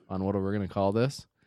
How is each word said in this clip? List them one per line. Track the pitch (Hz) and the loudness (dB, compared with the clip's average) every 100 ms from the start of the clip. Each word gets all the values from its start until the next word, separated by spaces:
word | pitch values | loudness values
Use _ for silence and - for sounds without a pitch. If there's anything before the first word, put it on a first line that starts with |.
| - | -8
on | 95 | -4
what | 95 98 | 0 0
we're | 98 | 0
gonna | 104 95 | -2 -2
call | 104 98 | 0 2
this. | 107 131 - - _ | 4 2 -2 -14 _